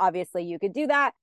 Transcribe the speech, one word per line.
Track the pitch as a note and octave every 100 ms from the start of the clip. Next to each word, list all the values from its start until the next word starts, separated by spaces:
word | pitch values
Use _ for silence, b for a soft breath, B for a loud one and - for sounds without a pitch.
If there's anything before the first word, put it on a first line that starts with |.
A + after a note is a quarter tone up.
obviously | F#3 F3 F3 F#3
you | E3+ E3+
could | G3+
do | A3+ D4
that. | C#4+ C#4 -